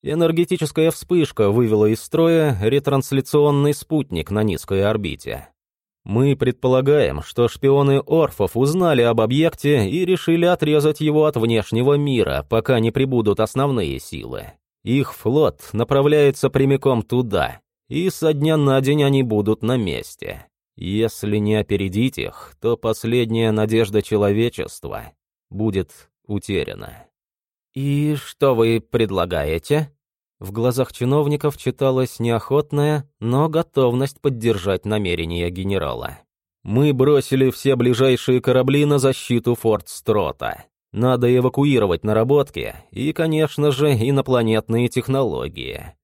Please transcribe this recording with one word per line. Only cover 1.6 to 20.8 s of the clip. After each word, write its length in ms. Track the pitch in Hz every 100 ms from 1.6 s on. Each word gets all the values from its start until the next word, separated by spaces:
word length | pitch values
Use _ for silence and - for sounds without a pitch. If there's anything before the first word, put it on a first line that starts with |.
| 117 107 107
из 160 | 110
строя 560 | - 156 165 165 151 104
ретрансляционный 1120 | 104 139 139 135 - 135 131 151 147 143 147
спутник 600 | 147 - 156 135 85 -
на 100 | 101
низкой 420 | 107 85 - 95
орбите. 720 | 101 110 95 67 58 60 - _ _ _ _ _
Мы 320 | - 107 139 139
предполагаем, 880 | 127 123 127 127 135 147 92 71
что 260 | - - 120
шпионы 520 | - 139 139 139 139 -
Орфов 520 | 160 151 - 95 113
узнали 420 | 135 175 175 135
об 220 | 117 117
объекте 680 | 110 135 165 - 143 147 98
и 160 | 151
решили 400 | 180 180 - 170
отрезать 560 | 170 175 151 151 151 151
его 240 | 151 151
от 120 | 151 123
внешнего 580 | 117 113 - 113 127
мира, 520 | 143 147 127 82 67 71
пока 280 | 113 - 123
не 120 | 113
прибудут 500 | 120 135 127 107 101
основные 580 | 110 131 143 127 80 67
силы. 540 | - 73 58 62 - _ _ _
Их 300 | 110 131 127
флот 560 | - 110 143 131 - -
направляется 760 | 104 117 139 143 151 143 135 131
прямиком 520 | 139 135 135 139 120
туда, 580 | - 123 120 95 65 - _ _ _
и 220 | 151 185
со 240 | - 160
дня 240 | 147 151 156
на 240 | 139 135
день 200 | 135 151
они 200 | 139 139
будут 400 | 127 107 101 107
на 160 | 110 127
месте. 680 | 98 64 - - - 50 - _ _
Если 640 | -